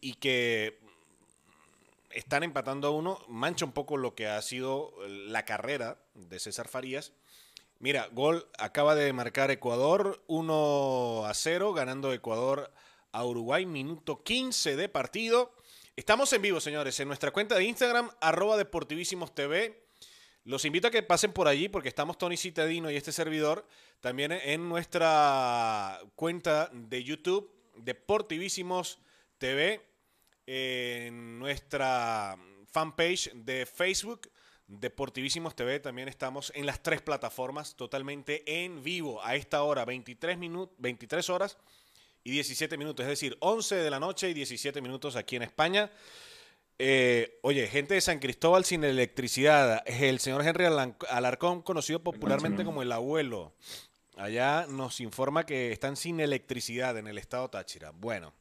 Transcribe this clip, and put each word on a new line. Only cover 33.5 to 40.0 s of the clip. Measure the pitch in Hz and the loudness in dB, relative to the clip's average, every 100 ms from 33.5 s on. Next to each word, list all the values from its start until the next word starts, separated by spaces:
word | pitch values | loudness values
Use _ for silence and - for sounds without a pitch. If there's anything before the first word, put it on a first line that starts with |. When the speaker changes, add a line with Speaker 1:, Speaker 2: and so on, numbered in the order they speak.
| 131 123 | -4 -4
Speaker 1:
Facebook, | - 180 190 202 226 - _ _ _ _ | -2 0 0 -4 -10 -16 _ _ _ _
Deportivísimos | 101 123 - 135 131 135 151 165 - | -10 -10 -6 -6 -4 -4 -4 -6 -4
T | |
V, | 123 139 | -4 -2
también | 143 123 131 | -6 -10 -12
estamos | 127 135 135 - | -8 -8 -6 -10
en | - 143 | -6 -6
las | 131 | -4
tres | - 156 | -2 -2
plataformas, | - 143 117 - 127 143 147 | -2 -4 -4 -6 -6 -6 -10
totalmente | - 120 139 135 143 135 151 151 160 | -10 -6 -6 -6 -10 -6 -6 -4 -4
en | 180 170 | -4 -8
vivo, | 135 180 151 110 | -6 -4 -6 -6
a | 101 | -4
esta | 135 - 151 | -4 0 0
hora, | 147 143 117 | 2 2 0
veintitrés | 127 | -6